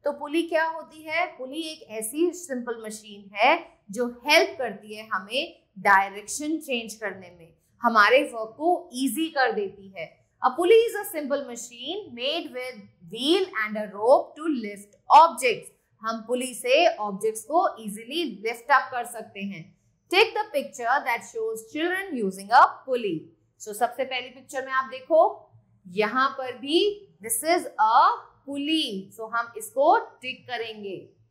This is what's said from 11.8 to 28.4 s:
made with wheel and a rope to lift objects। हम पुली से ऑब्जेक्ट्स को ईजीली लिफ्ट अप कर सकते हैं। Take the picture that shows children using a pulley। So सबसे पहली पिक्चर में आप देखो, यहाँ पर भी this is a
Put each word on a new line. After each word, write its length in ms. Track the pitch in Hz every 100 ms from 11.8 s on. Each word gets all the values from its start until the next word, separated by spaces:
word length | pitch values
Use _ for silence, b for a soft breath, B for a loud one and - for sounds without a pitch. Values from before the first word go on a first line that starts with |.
| 262 381 359 233
made 320 | 254 330 294 247
with 240 | 254 220 196 _ 170
wheel 340 | 220 269 381 370 220 214
and 120 | 214
a 60 | 208
rope 400 | 196 220 294 - -
to 100 | 320 269
lift 340 | 208 202 - _ _ 269
objects। 520 | 330 240 254 208 - _ _ _
हम 200 | 220 233 214
पुली 260 | 247 254
से 340 | 247 247 277 339 -
ऑब्जेक्ट्स 480 | 208 196 220 220 -
को 220 | 320 370 220
ईजीली 400 | 220 214 233 311 320 185 220
लिफ्ट 240 | 233 -
अप 180 | 269 254
कर 140 | 254 226
सकते 340 | 226 220 202
हैं। 240 | 202 170 165 _ _ _ _
Take 220 | 359 440 285
the 100 | 277 294
picture 420 | 233 - 233 277 262
that 240 | 233 -
shows 380 | 226 220 220 -
children 460 | 302 339 381 392 269
using 320 | 196 190 196
a 140 | 247 370 - -
pulley। 280 | 247 208 160 - _ _ _
So 120 | 214
सबसे 300 | 208 233 240
पहली 260 | 262 262 254
पिक्चर 360 | 269 247 262 262
में 60 |
आप 180 | 262 247
देखो, 300 | 262 - 320 381 - _ _ _ _ 185
यहाँ 440 | 180 208 254 269 -
पर 200 | 254 240
भी 220 | 277 330 403 415 - _
this 160 | 220 - 302
is 160 | 349 - - 220
a 120 | 240 349 466 - _